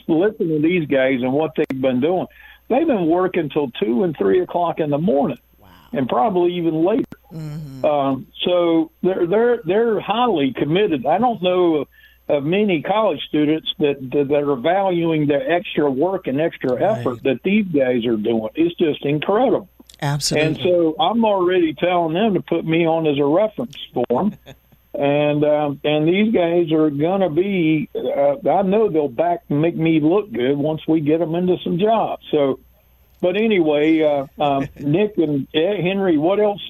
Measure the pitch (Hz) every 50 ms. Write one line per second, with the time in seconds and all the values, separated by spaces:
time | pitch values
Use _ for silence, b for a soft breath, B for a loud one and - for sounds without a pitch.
0 | - - 165 156 185 220 214 - 208 165 156 151 147 165 185 180 156 139 139 135
1 | 131 131 135 123 123 127 131 147 160 151 - - 156 - 135 131 127 131 127 127
2 | 127 160 185 175 139 - B B B B B B B - 220 262 339 330 262 202
3 | 170 156 165 180 185 180 - 185 160 143 - 156 147 127 - - 202 214 240 233
4 | 196 175 147 - 196 196 190 185 180 - - 175 175 170 156 - 165 147 143 143
5 | 160 196 262 285 269 175 123 - _ _ _ _ B B B B B B B 151
6 | 131 117 190 220 185 170 180 180 175 175 175 175 165 165 156 156 165 185 220 -
7 | - - - - _ - - 160 156 151 147 160 156 139 135 131 127 151 147 143
8 | 135 135 135 139 143 - - - - - 180 180 170 170 165 165 160 - _ _
9 | - 180 190 190 180 160 196 214 233 240 240 233 - 160 185 214 233 233 214 180
10 | 147 - 196 233 247 240 202 156 139 135 117 - 156 143 156 190 214 202 160 131
11 | 113 135 160 190 240 254 226 - 175 180 180 180 180 170 160 147 131 - b b
12 | b b b b b - 147 143 135 151 175 202 214 208 180 151 - - 190 220
13 | 220 202 156 131 - - - 156 151 147 156 117 - - - - 156 143 139 139
14 | 131 127 139 147 143 135 147 147 147 143 143 120 117 160 180 196 196 190 180 170
15 | 165 165 160 156 151 143 147 139 131 139 170 175 - - - - 151 143 135 127
16 | 156 185 190 185 - 143 127 143 160 170 - - - 135 123 - 160 190 220 120
17 | 120 135 120 113 - 135 127 113 - 190 202 220 208 185 160 143 131 127 127 123
18 | 107 123 113 107 104 117 117 110 107 107 - 151 165 175 175 - 180 151 139 -
19 | - 139 147 151 - - 196 220 262 247 170 123 101 - _ - - _ - -
20 | 156 143 143 147 - - - 151 151 160 156 - - 185 180 175 170 156 156 -
21 | 160 180 214 233 226 214 202 190 180 175 185 185 170 156 143 - 180 175 180 175
22 | 170 160 156 180 220 226 190 165 - - 170 165 160 160 160 165 170 160 160 165
23 | 160 151 143 139 147 139 151 180 214 214 - - 123 117 - - - - - 135
24 | 123 - 120 127 180 214 208 - - 135 131 _ _ _ _ _ _ _ - -
25 | 139 143 143 147 147 147 147 147 151 147 151 147 151 147 139 143 - 147 151 151
26 | 151 165 180 196 214 220 220 185 175 165 170 175 175 151 160 156 156 156 143 139
27 | 151 170 190 196 190 170 147 160 185 202 196 185 165 156 160 151 - - - -
28 | - 123 - 135 143 143 139 - - 135 151 185 202 185 196 214 220 202 156 160
29 | 147 139 120 113 160 175 175 170 - - 147 143 156 170 170 156 160 165 165 156
30 | 147 156 175 214 202 208 - 117 123 131 143 143 156 156 160 156 - - 160 160
31 | 147 143 156 165 175 156 160 175 180 180 180 - - 185 180 165 202 214 226 214
32 | 170 135 - - - - - 151 139 135 123 - - _ _ _ _ _ _ _
33 | _ _ _ - 175 180 180 202 220 226 214 180 165 151 147 147 151 160 160 156
34 | 156 151 147 143 135 147 _ - 151 143 139 139 139 143 - - - 143 147 185
35 | 214 208 208 - 165 151 147 139 135 - - 156 160 190 208 190 156 180 196 196
36 | 190 185 165 147 151 175 202 208 214 208 202 175 - -